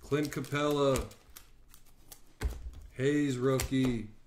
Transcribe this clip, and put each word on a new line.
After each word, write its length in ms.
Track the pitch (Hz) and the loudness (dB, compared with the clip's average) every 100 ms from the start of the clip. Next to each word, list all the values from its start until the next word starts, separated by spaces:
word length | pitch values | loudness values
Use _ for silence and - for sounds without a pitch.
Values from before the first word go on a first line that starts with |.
Clint 280 | - 143 151 | -2 -2 -2
Capella. 680 | 151 131 143 147 147 139 131 113 - - - - - - - - - - - - - - - - - - | -4 -4 -2 0 4 4 4 0 -10 -20 -20 -20 -20 -20 -20 -20 -20 -20 -20 -20 -4 -4 -4 -10 -12 -16
Hayes 460 | - 135 147 147 123 | -2 0 2 2 2
rookie. 720 | 127 131 127 135 131 117 107 - | 2 2 2 2 2 0 -6 -14